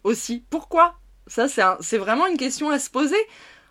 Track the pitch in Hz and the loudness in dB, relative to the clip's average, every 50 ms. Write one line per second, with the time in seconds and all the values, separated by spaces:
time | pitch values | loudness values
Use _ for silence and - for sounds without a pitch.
0 | - 202 233 - - - 240 240 - - 311 320 - - 339 330 339 349 339 - | -2 -2 -2 -2 -4 -8 -8 -10 -8 -8 -8 -8 -6 0 4 4 4 4 2 -4
1 | - - _ _ - - - 226 240 285 - 226 190 185 185 - 165 - 226 208 | -20 -20 _ _ -20 -8 -2 -2 -2 0 2 2 2 2 2 0 -2 -4 -4 -2
2 | 196 208 233 285 359 381 339 - 254 262 - - 294 302 285 277 - - - 262 | 0 0 0 0 0 0 0 -2 -4 -4 -4 -4 -2 -2 -2 -2 -4 -4 -2 -2
3 | 302 277 370 440 440 - - - - - - - _ _ | 0 2 2 0 -2 -2 -8 -20 -20 -20 -20 -20 _ _